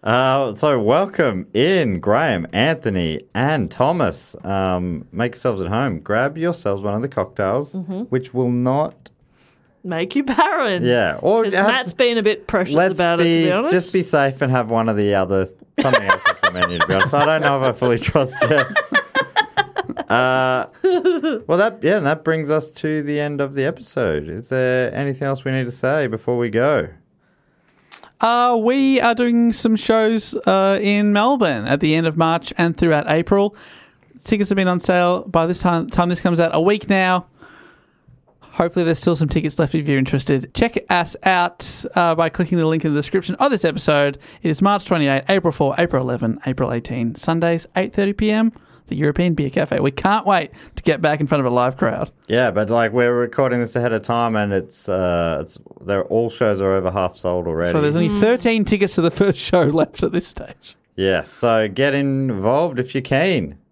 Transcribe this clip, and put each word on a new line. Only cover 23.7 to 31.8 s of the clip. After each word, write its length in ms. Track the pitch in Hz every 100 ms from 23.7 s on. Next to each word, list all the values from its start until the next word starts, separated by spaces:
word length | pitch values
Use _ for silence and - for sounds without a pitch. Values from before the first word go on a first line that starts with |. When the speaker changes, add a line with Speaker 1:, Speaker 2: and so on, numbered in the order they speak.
| - - - 107 76 76
Speaker 1:
Is 200 | 85 123
there 460 | 131 127 127 127
anything 320 | - 139 135 139
else 160 | 135
we 80 | 135
need 120 | 131 123
to 40 |
say 360 | 120 131 151 135
before 320 | 110 - 123
we 100 | 120
go? 380 | 110 135 139 80 - _ _ _ _ _ _ _ _ _ - - _
Speaker 3:
Uh, 380 | 226 240 247 240
we 400 | 220 269 269 262
are 140 | 233
doing 380 | 233 240 233 233
some 240 | 220 226 220
shows, 580 | - 226 220 226 - - -
uh, 320 | 190 190 196
in 320 | 202 202 208
Melbourne 540 | 202 226 277 190 123 107
at 140 | 135